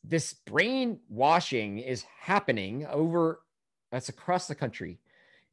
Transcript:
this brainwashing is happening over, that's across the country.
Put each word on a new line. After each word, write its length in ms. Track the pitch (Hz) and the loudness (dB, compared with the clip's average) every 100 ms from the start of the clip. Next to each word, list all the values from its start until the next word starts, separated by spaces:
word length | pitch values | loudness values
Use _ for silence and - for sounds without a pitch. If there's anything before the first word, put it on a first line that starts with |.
this 300 | 156 165 - | -2 -2 -2
brainwashing 1400 | - - 117 208 262 247 202 - 104 139 165 - 127 104 101 | -8 -2 0 2 2 0 -4 -8 2 6 6 4 -2 -2 -4
is 260 | 127 123 - - | -6 -6 -8 -10
happening 640 | - 202 - 113 95 123 | 0 2 2 0 -2 -6
over, 560 | 151 147 160 170 165 - _ _ _ _ _ | -4 0 2 4 2 0 _ _ _ _ _
that's 200 | 127 - | -6 -6
across 360 | - - 180 - | -8 -2 -2 -2
the 80 | |
country. 460 | 147 127 - 82 87 _ _ _ _ _ | -6 -6 -6 -10 -12 _ _ _ _ _